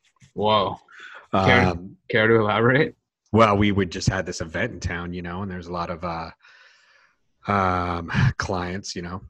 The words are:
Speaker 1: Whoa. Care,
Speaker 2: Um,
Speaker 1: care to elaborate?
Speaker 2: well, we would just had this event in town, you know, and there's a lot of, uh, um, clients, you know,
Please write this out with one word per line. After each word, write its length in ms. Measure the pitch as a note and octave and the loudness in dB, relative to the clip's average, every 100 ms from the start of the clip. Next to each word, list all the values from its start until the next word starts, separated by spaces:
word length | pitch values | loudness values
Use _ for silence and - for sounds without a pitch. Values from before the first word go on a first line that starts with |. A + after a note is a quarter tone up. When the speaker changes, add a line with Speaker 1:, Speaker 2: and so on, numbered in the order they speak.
| _ _ - | _ _ -16
Speaker 1:
Whoa. 440 | - G#2 G#2+ F#2+ G2 _ - - - - | -4 2 2 0 -4 _ -20 -20 -20 -2
Care, 340 | G2 F#2+ G2 F#2 | 2 4 6 4
Speaker 2:
Um, 280 | F2 F#2 - - | 0 -8 -16 -2
Speaker 1:
care 180 | A#2 A2 | 2 4
to 60 | A2+ | 4
elaborate? 580 | G#2 G#2 A#2 C3 D#3 - _ _ _ | 4 2 2 2 0 -4 _ _ _
Speaker 2:
well, 240 | G#2+ A2 G2+ | 4 6 6
we 140 | G#2 | 4
would 180 | G2 F#2 | 2 0
just 180 | F#2 - | 0 -2
had 160 | F#2+ | -2
this 160 | F#2 - | -4 -8
event 320 | E2 E2+ A#2 | -8 -4 -6
in 80 | E2+ | -6
town, 320 | - F2 F2 | -6 -6 -6
you 80 | F2 | -8
know, 220 | F2 F2+ | -8 -8
and 80 | G2+ | -8
there's 160 | F2+ E2+ | -8 -8
a 60 | |
lot 180 | F2 E2+ | -8 -6
of, 120 | E2+ | -6
uh, 260 | F2 E2 E2 - _ - - _ _ _ _ _ _ _ - | -6 -6 -8 -14 _ -20 -20 _ _ _ _ _ _ _ -2
um, 580 | G2+ F#2 F2+ F2 F2 E2 - - - | 0 2 0 -2 -4 -2 2 2 2
clients, 580 | - F#2 F2+ F#2+ - G2 | -4 -4 -4 -8 -10 -10
you 60 | |
know, 180 | F2 F#2 - | -10 -10 -14